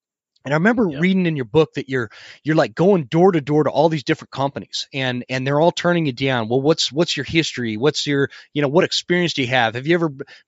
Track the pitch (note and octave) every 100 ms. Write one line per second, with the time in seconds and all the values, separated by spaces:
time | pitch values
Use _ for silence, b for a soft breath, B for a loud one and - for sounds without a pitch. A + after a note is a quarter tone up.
0 | _ _ _ _ C3 D3+ G3+ A#3+ F#3+ C#3
1 | F3+ F#3+ E3+ D3+ A2+ D3+ D3+ - B2+ C3
2 | A2+ B B B C#3+ D#3+ B2 A2 F3+ F#3+
3 | B2+ D#3+ F#3 E3+ C3+ D3+ C3+ C3+ E3 D#3+
4 | - D#3 - - C#3 A#2 F#2 - - C#3
5 | C3 B2 A#2 C3 C3 C#3+ E3+ - F3 F3
6 | D3+ A#2+ C3+ B2 A2 C3 C#3+ D#3+ - C3+
7 | E3+ - B2 D#3+ D3 - A2+ G#2+ D3 -
8 | D3 C#3 C3+ B B D3 C#3+ D#3 D#3+ -
9 | - F3 E3+ - B2 C3 A2+ A#2+ C#3+ F3
10 | E3 C3+ B B